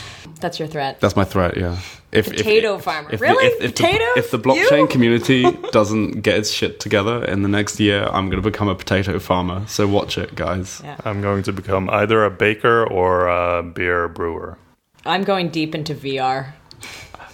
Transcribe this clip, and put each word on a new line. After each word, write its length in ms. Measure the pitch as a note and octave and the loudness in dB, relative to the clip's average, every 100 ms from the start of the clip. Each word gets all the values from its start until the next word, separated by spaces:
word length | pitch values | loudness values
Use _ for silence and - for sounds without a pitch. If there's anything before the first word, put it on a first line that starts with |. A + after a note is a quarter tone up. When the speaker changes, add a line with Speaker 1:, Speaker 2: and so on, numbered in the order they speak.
| - - - - | -16 -18 -20 -8
Speaker 1:
That's 180 | F3 - | -8 -6
your 80 | D#3 | -6
threat. 320 | D#3 C#3 - | -4 -6 0
Speaker 2:
That's 160 | G#2 G2+ | 0 2
my 80 | |
threat, 320 | F#2+ F#2+ F2 - | 2 2 0 0
yeah. 200 | F2+ F2+ - - _ | -4 -4 -10 -18 _
If, 160 | G#2+ G#2+ | -2 0
if, 100 | - | -2
Speaker 1:
Potato 380 | G#3+ A3 A3+ F#3+ | 2 2 2 -2
Speaker 2:
if, 80 | |
Speaker 1:
farmer. 260 | F#3 D#3 D3 | -4 -6 -6
Speaker 2:
if 80 | G#3+ | -2
the, 60 | C#4 | 2
Speaker 1:
Really? 200 | B4 B4+ | 4 4
Speaker 2:
if, 80 | |
if 220 | A4+ - - | 2 -2 2
the, 80 | |
Speaker 1:
Potatoes? 340 | E4+ G#4 A#4 B4 | 2 2 2 0
Speaker 2:
if 140 | A#4+ | 0
the 80 | - | 0
blockchain 400 | B2+ D#4 G#4+ D3 | 2 4 6 6
Speaker 1:
You? 60 | - | 4
Speaker 2:
community 560 | C3 A#2 A#2 A#2 C3 B2 | 4 4 4 4 4 4
Speaker 1:
<laughs> 200 | - A4+ | 2 0
Speaker 2:
doesn't 500 | A#2 G2+ A2 G2+ G#2+ | 2 2 0 -2 -2
get 160 | G#2+ F#2+ | 0 0
its 140 | G#2+ | 0
shit 280 | - G2+ - | -2 -4 -4
together 440 | - G2+ G2+ A#2+ | 0 0 2 -2
in 180 | - G2 | -2 -2
the 60 | G2 | 0
next 300 | G2+ G#2 - | 0 -2 2
year, 260 | G#2 G2+ G#2+ | 2 2 0
I'm 180 | - F#2+ | -2 -2
gonna 120 | F#2+ | -2
become 260 | G#2 G2 G2+ | -2 0 -2
a 80 | F#2 | -2
potato 420 | - G2 G2 F2 | 0 0 0 -4
farmer. 460 | - F2+ F2+ F#2 G#2+ | 0 0 0 -4 -6
So 200 | - G#2 | -2 2
watch 300 | G2+ - - | 2 0 -6
it, 180 | - - | -6 -6
guys. 460 | E2 F#2 F#2 - | -4 -4 -6 -12
Speaker 1:
Yeah. 140 | C#3+ C#3+ A2+ | -14 -10 -8
Speaker 3:
I'm 160 | G2+ | -4
going 220 | G2+ G2 | -2 -2
to 100 | G2 | -2
become 360 | G2 F#2 F#2+ F#2+ | -6 -2 -2 0
either 340 | G#2 G#2 A2 G#2 | 2 4 4 4
a 40 | |
baker 560 | F#2 G2+ G#2+ B2 A#2 A2+ | 4 2 4 2 4 2
or 420 | F#2+ F2+ F2+ F2+ | 2 2 4 2
a 360 | F2 F2 F2 | 2 2 0
beer 440 | F2 E2 F2 F2 E2+ | -4 -4 0 0 -2
brewer. 500 | E2 E2+ D#2+ F2 - _ _ _ _ - | -4 -6 -6 -10 -14 _ _ _ _ -4
Speaker 1:
I'm 180 | F#3 | -2
going 260 | G3 F#3+ E3+ | 0 -2 -2
deep 240 | D#3+ D#3 | -2 -4
into 200 | D#3+ D3 | -4 -8
V 260 | C3 C#3 C3+ | -8 -6 -4
R. 340 | C3 C3+ C3+ D3 _ - - - - - - | -2 -2 -6 -14 _ -20 -18 -16 -18 -20 -12